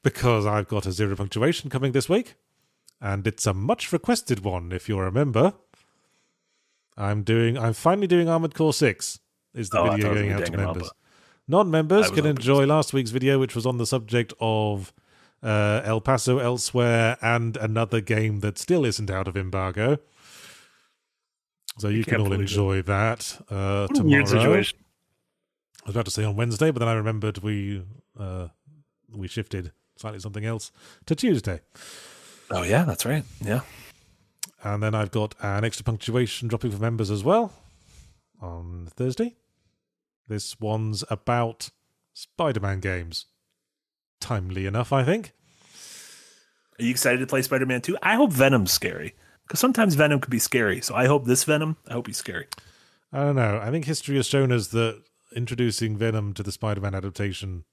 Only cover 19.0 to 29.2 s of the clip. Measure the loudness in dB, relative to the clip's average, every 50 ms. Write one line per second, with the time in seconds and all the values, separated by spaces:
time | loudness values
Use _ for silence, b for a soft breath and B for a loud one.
19 | -4 -4 -4 -4 -4 -4 -4 -4 -4 -4 -4 -2 -4 -2 -2 0 2 0 0 0
20 | B B B B B B B B B B B B B B B B B B B B
21 | _ _ _ _ _ _ _ _ _ _ _ _ _ -18 -12 -6 -4 -2 0 0
22 | 0 0 0 2 2 2 0 0 -2 -2 0 0 2 2 0 0 0 0 0 0
23 | 0 0 -2 -4 -8 -12 -12 -14 -14 _ -6 -4 -2 0 0 0 0 0 2 2
24 | 6 6 6 6 6 4 4 4 6 6 6 4 2 0 -6 _ _ _ _ _
25 | _ _ _ _ _ _ _ _ _ _ _ _ _ _ _ -16 _ -4 -4 -4
26 | -2 -2 -2 -2 -2 -2 0 0 -2 -2 0 2 2 2 2 2 0 0 0 0
27 | 0 -2 -2 -2 -2 -4 -4 -4 -4 -4 -4 -4 -4 -4 -6 -8 -10 -12 -18 -20
28 | _ _ _ -12 -10 -8 -8 -8 -10 -12 _ _ _ -20 -20 -20 _ _ _ _
29 | _ _ -12 -10